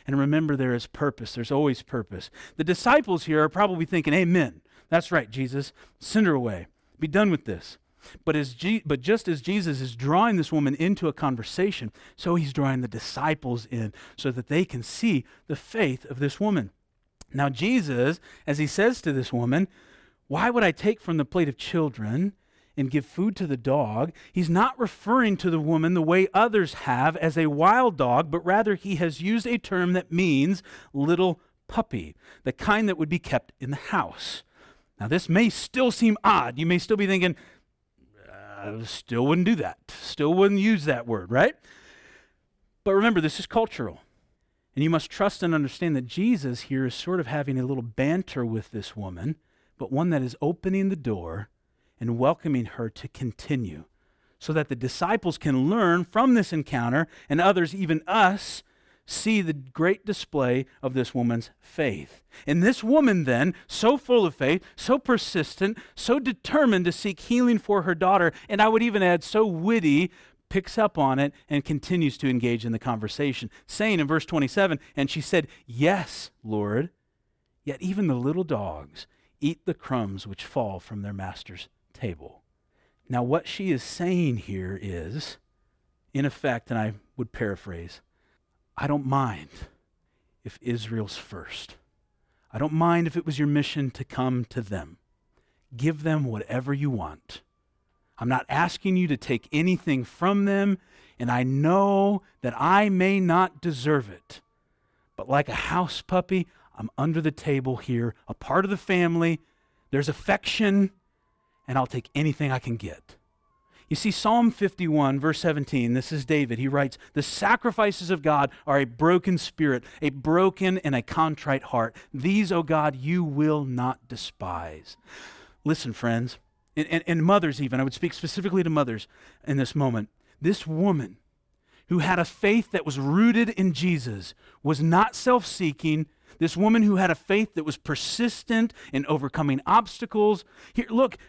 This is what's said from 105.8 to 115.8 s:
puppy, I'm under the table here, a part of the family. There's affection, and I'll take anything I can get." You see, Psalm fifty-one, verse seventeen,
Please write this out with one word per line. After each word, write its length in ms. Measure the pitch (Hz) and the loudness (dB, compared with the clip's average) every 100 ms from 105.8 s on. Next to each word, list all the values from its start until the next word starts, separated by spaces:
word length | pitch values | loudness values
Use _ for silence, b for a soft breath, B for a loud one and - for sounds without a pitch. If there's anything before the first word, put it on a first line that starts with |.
| 170 - | -2 -6
puppy, 460 | - 185 175 190 170 b b - | -4 -2 0 -2 -4 b b -14
I'm 120 | 107 - | -10 -4
under 220 | 147 160 | -2 0
the 120 | 156 | -2
table 460 | 147 - 139 131 123 | -2 -2 -2 0 -4
here, 380 | - 120 117 - b | -2 -2 -2 -6 b
a 60 | |
part 300 | - - 156 | -12 -2 0
of 80 | 196 | 0
the 60 | 196 | -2
family. 640 | - 180 170 170 165 160 _ _ _ _ _ | 0 2 4 2 2 0 _ _ _ _ _
There's 180 | 135 143 | -2 -2
affection, 840 | 147 - 202 - - 214 196 190 _ _ _ _ _ _ _ - | -4 -2 -2 -2 0 2 4 2 _ _ _ _ _ _ _ -4
and 100 | 131 | -2
I'll 100 | 127 | -2
take 220 | 127 - 143 | -4 -6 0
anything 360 | 156 135 143 | 0 0 -2
I 80 | 131 | -2
can 180 | - 117 | -4 -8
get." 400 | 95 78 _ - _ _ _ _ _ b b | -8 -14 _ -20 _ _ _ _ _ b b
You 80 | 160 | -4
see, 160 | 214 | -2
Psalm 380 | - 214 233 233 | 0 2 4 4
fifty-one, 720 | - 196 - 170 151 139 139 | 2 -2 0 0 2 2 2
verse 200 | 151 151 | 0 0
seventeen, 540 | 170 147 139 135 | 0 -2 -2 0